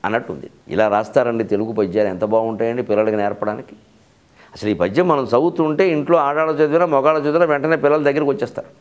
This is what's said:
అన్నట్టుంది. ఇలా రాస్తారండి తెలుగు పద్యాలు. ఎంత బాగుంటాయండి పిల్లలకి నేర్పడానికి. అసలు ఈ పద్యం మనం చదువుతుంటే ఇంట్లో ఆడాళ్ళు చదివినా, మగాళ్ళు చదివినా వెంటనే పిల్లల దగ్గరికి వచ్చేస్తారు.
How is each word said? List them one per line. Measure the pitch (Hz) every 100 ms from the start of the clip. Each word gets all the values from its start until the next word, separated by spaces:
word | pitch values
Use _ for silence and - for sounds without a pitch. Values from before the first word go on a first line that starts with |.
అన్నట్టుంది. | 95 113 - 73 - - -
ఇలా | 92 107
రాస్తారండి | 101 110 139 120 113
తెలుగు | 107 101 110
పద్యాలు. | 110 98 101 104
ఎంత | 90
బాగుంటాయండి | 104 113 113 110 117 120
పిల్లలకి | 110 104 110
నేర్పడానికి. | 107 101 101 104 113 139 - _ _ _ _ _ _ -
అసలు | - 107
ఈ |
పద్యం | 95 90 107 180
మనం | 147
చదువుతుంటే | 123 120 165 170 156 151 190
ఇంట్లో | 151 143 170
ఆడాళ్ళు | 143 147 160
చదివినా, | 151 151 160
మగాళ్ళు | 175 139 143 156
చదివినా | 147 156
వెంటనే | 170 143 156
పిల్లల | 160 143 151
దగ్గరికి | 147 143 139
వచ్చేస్తారు. | 131 - - - _